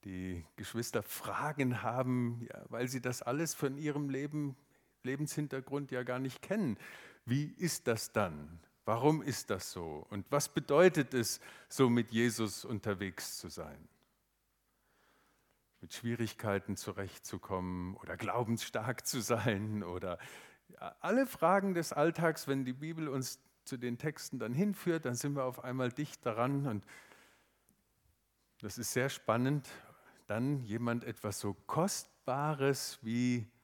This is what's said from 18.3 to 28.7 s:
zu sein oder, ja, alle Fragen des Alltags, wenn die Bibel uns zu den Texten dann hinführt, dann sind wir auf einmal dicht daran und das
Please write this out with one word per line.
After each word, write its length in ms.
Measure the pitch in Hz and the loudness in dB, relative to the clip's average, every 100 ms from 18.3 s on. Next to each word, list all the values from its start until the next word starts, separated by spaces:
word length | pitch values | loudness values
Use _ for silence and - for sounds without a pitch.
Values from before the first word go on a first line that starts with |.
| 104 113 117 - 117 113 123 - | -2 0 0 -2 -4 -2 -4 -4
zu 140 | 131 | -4
sein 640 | 104 113 104 101 107 107 | 0 2 2 2 0 -2
oder, 360 | 95 90 92 87 - - - - _ | -4 -4 -4 -6 -8 -16 -20 -20 _
ja, 260 | - - - | -14 -14 -8
alle 260 | 165 226 269 | 0 2 2
Fragen 480 | - 165 190 196 | 2 6 6 4
des 180 | 175 160 | 0 0
Alltags, 560 | - 156 160 165 160 - | 4 4 6 2 2 0
wenn 180 | 139 127 | 0 0
die 80 | |
Bibel 340 | 127 156 165 156 | -4 -6 -4 -2
uns 320 | 135 127 - _ _ - | -2 -2 -6 _ _ -10
zu 100 | 131 | -6
den 200 | 123 120 | -4 -2
Texten 420 | 156 147 - 131 | -2 -4 -8 -4
dann 140 | 107 | -2
hinführt, 520 | 123 208 190 - 165 143 | 2 2 2 0 0 0
dann 100 | 120 | 0
sind 200 | 147 143 | 0 0
wir 80 | |
auf 200 | 127 123 | -2 -2
einmal 280 | 127 127 127 | -6 0 0
dicht 340 | 120 147 - - | 0 -6 -2 -2
daran 400 | 110 120 139 139 | 2 2 2 0
und 180 | 107 - - - - - _ _ _ _ _ _ _ _ _ _ _ _ _ | -2 -6 -20 -20 -20 -20 _ _ _ _ _ _ _ _ _ _ _ _ _
das 160 | 110 | -10